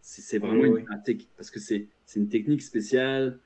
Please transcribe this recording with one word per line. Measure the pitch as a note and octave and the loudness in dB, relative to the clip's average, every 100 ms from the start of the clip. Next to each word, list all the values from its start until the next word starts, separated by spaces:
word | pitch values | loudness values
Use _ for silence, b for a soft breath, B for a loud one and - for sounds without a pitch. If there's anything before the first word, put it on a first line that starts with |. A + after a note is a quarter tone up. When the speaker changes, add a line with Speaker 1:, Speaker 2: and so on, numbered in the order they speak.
Speaker 1:
C'est, | - - | -20 -18
c'est | - G#2+ | -4 -4
Speaker 2:
Oui, | G2+ | 0
Speaker 1:
vraiment | A2 | 4
Speaker 2:
oui. | C3+ A2+ | 4 4
Speaker 1:
une | - | 0
pratique, | G#2 - G#2+ - - | -8 -4 -4 -4 -20
parce | - | -16
que | A2 | -14
c'est, | G#2 G#2 G#2 _ | -4 -4 -4 _
c'est | _ G#2+ | _ -4
une | G#2 | 0
technique | A2+ G#2+ C#3+ | 0 2 0
spéciale. | - A2+ G#2+ B2+ C3 C3+ C3 B2 | 0 -4 2 2 2 0 -2 -4